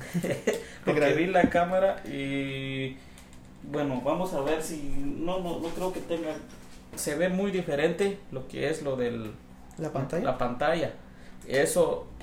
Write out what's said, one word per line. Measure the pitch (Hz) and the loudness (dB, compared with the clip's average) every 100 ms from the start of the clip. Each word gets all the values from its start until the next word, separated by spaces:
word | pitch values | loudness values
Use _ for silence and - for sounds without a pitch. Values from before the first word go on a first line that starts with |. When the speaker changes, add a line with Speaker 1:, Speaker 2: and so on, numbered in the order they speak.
| - | -4
Speaker 1:
<laughs> | 175 | -2
Speaker 2:
Te | - - - - - - - | 0 0 0 0 -2 -4 2
Speaker 1:
porque | 147 | 4
Speaker 2:
agrade- | 143 151 | 6 6
Speaker 1:
vi | 180 | 4
la | 185 170 | 6 6
cámara | 175 180 190 196 - - | 6 4 4 4 2 -4
y, | 139 139 139 139 135 135 135 131 135 - - - - - - 147 | -4 -2 -2 -2 -4 -4 -4 -4 -6 -16 -18 -18 -18 -18 -16 -6
bueno, | 147 139 123 | -2 0 0
vamos | 139 170 180 | 0 0 0
a | 147 | 0
ver | 143 156 | 0 0
si, | 170 156 139 139 | -2 -4 2 2
no, | 139 151 170 190 | 2 0 0 0
no, | 175 165 | -2 -4
no | 165 | -4
creo | 165 185 | -2 -2
que | - | -2
tenga, | - 165 156 151 - - - - - - | -4 -2 -2 -6 -10 -18 -18 -18 -14 -6
se | 165 147 | -2 0
ve | 180 | 2
muy | 185 202 | 2 0
diferente | 185 160 143 165 170 202 196 - | 0 0 2 2 4 0 -2 -8
lo | 131 - | -10 -8
que | 135 139 | -2 -2
es | 160 | 0
lo | 143 127 | -2 0
del | 120 117 107 104 - - - - | 0 -2 -6 -10 -16 -18 -14 -8
Speaker 2:
¿La | 156 | -4
pantalla? | 139 - 170 | -4 -2 0
Speaker 1:
la | - - | 0 0
pantalla. | 120 123 147 170 127 - - - - - - | 0 0 2 2 0 -4 -16 -18 -16 -14 0
Eso | 135 - 180 156 - - - | 2 4 6 4 2 -6 -12